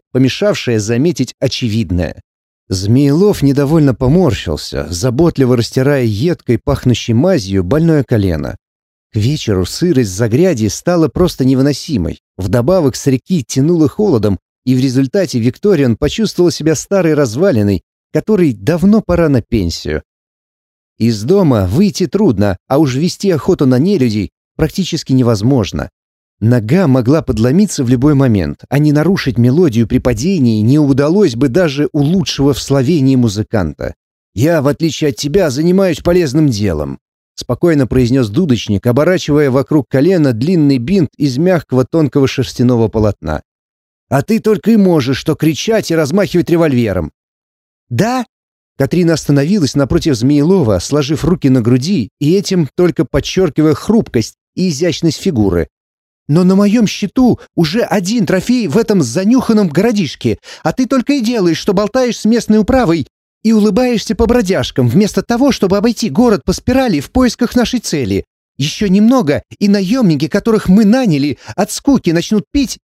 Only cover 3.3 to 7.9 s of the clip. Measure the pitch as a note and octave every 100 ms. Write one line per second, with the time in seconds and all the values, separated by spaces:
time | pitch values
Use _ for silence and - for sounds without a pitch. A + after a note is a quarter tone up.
3.3 | - C#3 C#3 C#3 E3 C#3+ A2 B2+ E3+ E3
4.3 | G2+ - D2+ - C2 D2+ E2+ B2+ A#2+ E3+
5.3 | D3 B2+ B2 A2+ - C3 C#3+ A#2+ G2+ E3
6.3 | E3 - A#2 - C3+ B2+ A2+ - A2+ F3
7.3 | F3 F#2+ G2 F2+ D3 E3